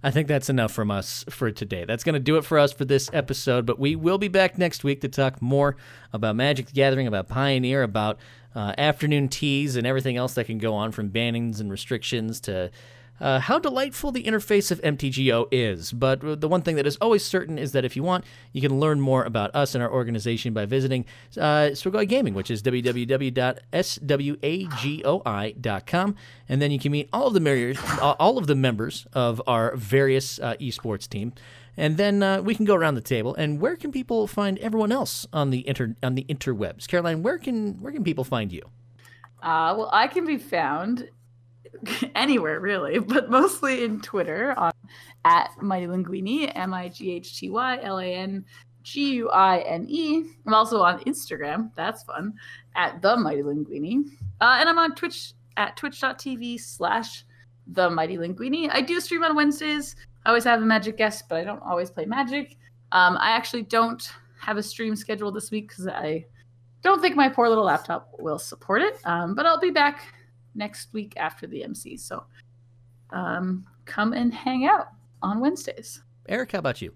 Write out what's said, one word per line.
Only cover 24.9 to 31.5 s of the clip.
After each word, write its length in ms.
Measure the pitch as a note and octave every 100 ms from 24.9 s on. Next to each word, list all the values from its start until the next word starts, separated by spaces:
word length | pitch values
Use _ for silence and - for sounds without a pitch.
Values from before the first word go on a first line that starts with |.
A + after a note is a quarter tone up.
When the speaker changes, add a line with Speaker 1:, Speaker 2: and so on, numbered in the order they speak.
| D3+ -
Speaker 1:
o 160 | F3+ A#2+
i 300 | G#2 G#2+ G#2+
dot 280 | A#2+ G2 -
com. 280 | F3 G3 G3+ - - -
And 120 | C3+
then 100 | D3
you 80 | C#3+
can 120 | C#3+
meet 160 | D3 C#3+
all 140 | A3 C4+
of 60 |
the 60 | G3
mer-, 340 | D#3 C3+ A#2+ C3+ - -
uh, 140 | C#3+ -
all 180 | E3 B3
of 100 | D#3
the 80 | C#3
members 520 | C3 A2 G2+ - -
of 280 | C3+ B2 A2+ -
our 300 | A#2 A2+ B2
various, 600 | G#2 C3+ C#3 C3 C3+ -
uh, 160 | B2 A2+
esports 480 | C3 - A#2 G2+ -
team. 240 | G#2 A2+ - -